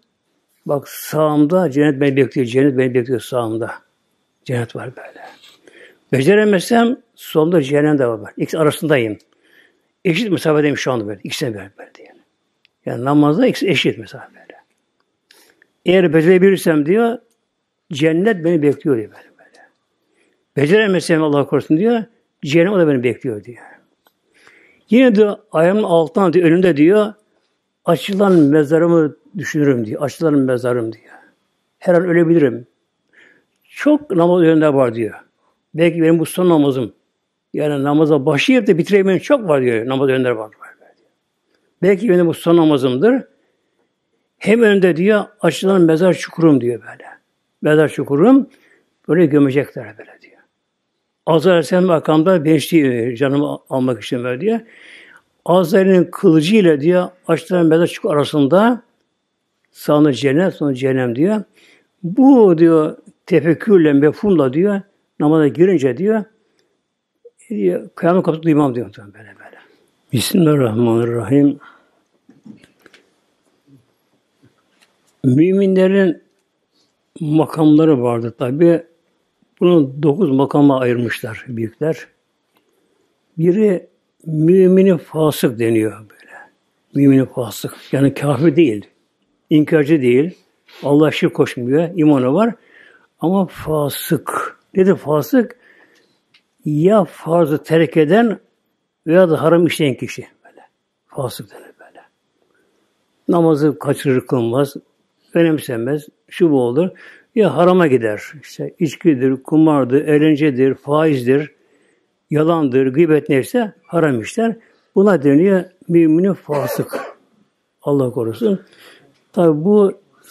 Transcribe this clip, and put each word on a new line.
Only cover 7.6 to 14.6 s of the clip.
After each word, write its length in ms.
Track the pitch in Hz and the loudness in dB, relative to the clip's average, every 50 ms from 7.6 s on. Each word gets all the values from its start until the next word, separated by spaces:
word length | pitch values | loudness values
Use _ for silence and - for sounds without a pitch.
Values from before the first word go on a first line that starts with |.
cehennem 360 | 135 131 147 143 147 151 151 139 | 0 0 0 0 2 2 2 0
de 80 | 131 | 0
var. 260 | 117 113 104 101 - - | -2 -4 -6 -10 -16 -10
İkisi 220 | - 160 - - - | -10 -8 -6 -4 -2
arasındayım. 600 | 156 151 - - 175 147 156 127 113 107 101 - _ _ _ _ _ _ _ _ _ _ _ _ _ _ _ _ _ | -2 -2 -2 -2 -2 -2 0 0 0 -4 -6 -10 _ _ _ _ _ _ _ _ _ _ _ _ _ _ _ _ _
Eşit 260 | 185 160 190 240 208 | -2 -2 -2 -2 -4
mesafedeyim 460 | 170 131 - 160 151 151 147 147 135 | -4 -2 -2 0 0 0 0 0 -2
şu 160 | - - 151 | -4 -4 -4
anda 140 | 127 117 104 | -4 -4 -6
böyle. 140 | 104 104 92 - | -8 -12 -14 -14
İkisine 300 | - - - 151 123 107 | -14 -10 -8 -8 -8 -8
beraber 160 | 98 95 98 _ - | -12 -16 -18 _ -20
böyle 300 | - - _ - - - | -20 -20 _ -20 -20 -20
yani. 120 | _ _ _ _ _ _ _ _ _ _ _ _ _ _ _ | _ _ _ _ _ _ _ _ _ _ _ _ _ _ _
Yani 180 | 135 127 120 123 | -12 -10 -6 -4
namazda 420 | 139 147 147 147 147 151 196 262 | 0 2 2 2 2 2 2 0
ikisi 220 | 233 - - - 196 | 0 -2 -2 -2 -2
eşit 300 | 175 - - 151 110 110 | -2 -2 -2 -4 -4 -6
mesafede. 420 | 107 - - 123 - - _ - - - - - | -12 -18 -20 -20 -20 -20 _ -20 -20 -20 -20 -20